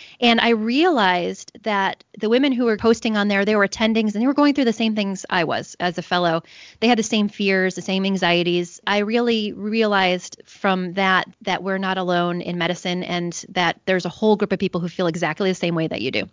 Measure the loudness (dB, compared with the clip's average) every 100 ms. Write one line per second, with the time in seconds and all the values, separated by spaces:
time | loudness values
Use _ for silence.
0 | -20 -2 2 2 2 2 0 2 2 4
1 | 4 2 -2 -6 -14 -10 -4 -2 -2 -4
2 | -14 -8 0 2 2 2 0 2 2 2
3 | 2 0 2 2 2 2 2 2 0 2
4 | 0 0 0 4 2 4 0 0 -2 0
5 | -4 -6 -4 -2 0 -2 -6 -4 -4 -4
6 | -2 0 2 0 -4 -20 -20 -2 2 2
7 | 2 0 0 0 0 2 0 -2 -4 -2
8 | 0 0 2 2 2 0 -2 -8 -2 -2
9 | 0 0 0 0 -2 -6 -4 0 2 2
10 | 2 0 -6 -18 -20 -4 -2 0 -2 -2
11 | 2 2 0 -8 -6 -4 -4 -4 -2 -2
12 | 0 0 0 -2 -4 -4 -2 -2 -4 -6
13 | -4 -4 -4 -8 -8 -2 -2 -2 -2 -2
14 | -2 0 2 2 2 -2 -2 -2 -4 -2
15 | -2 0 -4 -2 -2 0 -2 -2 -2 -4
16 | -4 -4 -6